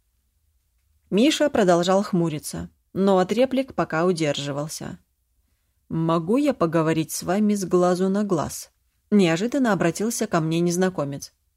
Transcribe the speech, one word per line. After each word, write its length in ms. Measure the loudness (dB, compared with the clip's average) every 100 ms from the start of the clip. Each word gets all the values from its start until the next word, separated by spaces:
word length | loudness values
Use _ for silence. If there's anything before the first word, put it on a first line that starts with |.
| _ _ _ _ _ _ _ _ _ _ -4
Миша 400 | 2 2 2 0
продолжал 520 | 2 4 4 4 0
хмуриться, 680 | 0 0 -2 -4 -10 -12 -12 _ _
но 240 | -2 2 2
от 160 | 2
реплик 400 | 2 0 0 -4
пока 320 | -4 -4 0 0
удерживался. 920 | 0 -2 -2 -6 -8 -8 -10 -12 -14 _ _ _ _ _ _ _ _ -8
«Могу 480 | -4 0 0 0 0
я 160 | 0
поговорить 580 | 0 0 2 0 0 -2
с 120 | -6
вами 320 | -4 0 0 0
с 100 | 0
глазу 420 | 2 2 2 0
на 160 | 0
глаз?» 480 | 0 -2 -4 -8 -16 _ _ _ 0
Неожиданно 640 | 4 4 2 0 0 2
обратился 540 | 2 0 0 -4 -4 -2
ко 120 | 0
мне 220 | 0 0
незнакомец. 720 | 0 0 0 -2 -6 -6 -14 _ _